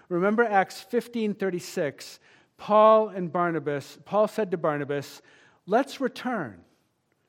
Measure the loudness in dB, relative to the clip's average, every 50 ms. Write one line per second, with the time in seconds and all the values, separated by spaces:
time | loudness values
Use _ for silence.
0 | _ -4 -2 0 0 2 2 2 2 4 4 2 2 0 -4 -18 -10 -4 -4 -4
1 | -4 -4 -4 -4 -2 -2 -2 -2 -4 -4 -4 -4 -8 -8 -6 -4 -4 -4 -6 -10
2 | -18 -20 -20 -20 _ _ _ _ _ _ _ -10 -2 4 6 8 8 8 8 6
3 | 4 0 -4 -6 -6 -4 -2 0 0 0 -2 -2 -4 -4 -6 -6 -8 -12 -20 -20
4 | -10 -2 0 2 2 0 0 -4 -4 -4 -4 -2 0 0 0 -2 -4 -4 -4 -6
5 | -6 -8 -16 -20 _ _ _ _ _ _ _ _ -6 0 0 0 0 0 -6 -6
6 | -6 -6 -6 -6 -8 -6 -6 -6 -6 -8 -10 -16 -20 _ _ _ _ _ _ _
7 | _ _ _ _ _